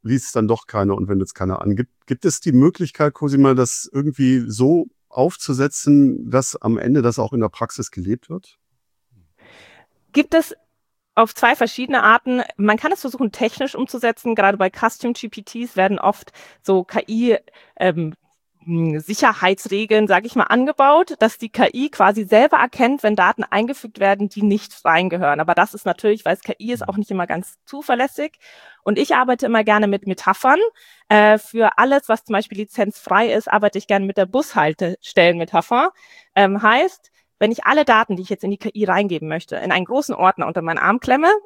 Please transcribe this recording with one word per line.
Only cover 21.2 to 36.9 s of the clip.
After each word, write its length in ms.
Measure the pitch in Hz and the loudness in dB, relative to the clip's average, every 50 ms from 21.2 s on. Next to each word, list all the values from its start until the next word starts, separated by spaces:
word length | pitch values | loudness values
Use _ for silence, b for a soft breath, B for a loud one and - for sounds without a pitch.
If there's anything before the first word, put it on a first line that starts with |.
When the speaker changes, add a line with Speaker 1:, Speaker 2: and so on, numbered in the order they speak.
| - 226 - - | -2 -2 -2 -4
Speaker 2:
die 120 | - 220 | -14 -12
K 180 | _ - 247 - - | _ 0 0 0 0
I 160 | 240 269 294 | -4 -6 -6
quasi 340 | - - 196 190 208 220 214 | 0 2 2 2 2 0 -2
selber 340 | 185 226 214 254 302 - - | 2 4 4 4 4 4 2
erkennt, 460 | - 247 - - 262 247 277 285 - | 0 -2 -2 -2 0 0 0 0 -2
wenn 140 | 214 214 196 | -2 0 2
Daten 260 | 180 185 220 - 208 | 0 0 0 -2 -6
eingefügt 560 | - - 196 220 233 277 - - 226 _ - | -4 -4 -4 -4 -4 -8 -12 -14 -20 _ -2
werden, 300 | 196 196 196 202 208 196 | 0 0 0 0 -4 -8
die 140 | - 208 202 | -6 -2 -2
nicht 420 | 208 196 214 - - - - _ | 0 0 -2 -4 -10 -20 -4 _
reingehören. 560 | 147 165 165 180 185 165 180 185 143 143 147 | 2 2 2 2 -2 -4 -2 -2 -2 0 0
Aber 140 | 156 165 170 | -2 -2 2
das 180 | - 190 208 - | 2 0 0 -2
ist 120 | 214 - | -8 -6
natürlich, 380 | 190 170 - - 214 208 220 - | -6 -6 -2 0 -2 -2 0 -2
weil 120 | 160 180 | -4 -4
es 60 | - | -4
K 120 | _ - 208 _ | _ -12 -12 _
I 140 | 202 226 | -8 -8
ist, 160 | 240 233 - - | -8 -6 -6 -6
auch 80 | 190 | -6
nicht 160 | 202 208 _ | -6 -6 _
immer 160 | 202 190 175 - | -4 -6 -4 -4
ganz 280 | - 170 190 - - _ _ | -6 -8 -8 -12 -18 _ _
zuverlässig. 720 | _ - 277 302 - 262 240 262 277 - - 294 311 _ _ b b b b b b b b b | _ -16 -14 -4 -2 0 0 0 -4 -4 -8 -10 -10 _ _ b b b b b b b b b
Und 140 | - 208 - | -4 0 0
ich 160 | 285 - - | 0 0 2
arbeite 320 | 262 254 254 247 240 - | 0 2 0 0 -2 -2
immer 200 | 233 233 226 214 | 0 0 0 2
gerne 220 | 214 208 208 214 202 | 2 2 2 2 0
mit 200 | 196 196 - 202 | -2 -2 -4 -6
Metaphern. 520 | 185 - - - 190 - - 262 277 349 427 466 b b b b b b b b | -8 -2 0 -2 -2 2 2 2 4 4 2 -2 b b b b b b b b
Äh, 280 | 208 208 208 214 214 214 | 4 6 6 6 6 4
für 400 | - - - 226 226 214 - - | 2 -6 -2 0 0 2 4 2
alles, 300 | 220 262 277 277 - - | 2 2 2 0 0 0
was 160 | 220 220 _ | -4 -4 _
zum 100 | - 220 | -4 -4
Beispiel 260 | 196 214 - - 190 | -4 -4 -4 -10 -12
lizenzfrei 760 | 214 196 - - 208 202 - - - - 185 196 226 233 - | -12 -10 -4 -4 -4 -4 -4 -12 -6 0 2 2 2 2 0
ist, 180 | 214 - - | -2 -2 0
arbeite 260 | - - 208 208 - 190 | -2 0 0 0 -2 -2
ich 100 | - - | -4 -2
gerne 180 | 202 196 196 | -2 0 0
mit 100 | 196 196 | -2 -2
der 100 | - 190 | -2 -2
Bushaltestellenmetapher. 1700 | 180 - 254 311 - - 208 151 151 160 _ 190 170 185 - _ - - - 170 175 175 170 165 - - - - - 240 247 285 370 b b b b b b b b b | 0 0 -2 -2 -2 -2 0 0 0 0 _ -6 -6 -6 -8 _ -2 2 4 4 4 4 0 -4 -2 -2 -2 0 0 0 0 0 0 b b b b b b b b b
Ähm, 280 | - 202 190 196 202 | 2 2 2 2 2
heißt, 500 | 214 214 226 262 330 370 | 2 4 4 4 2 -2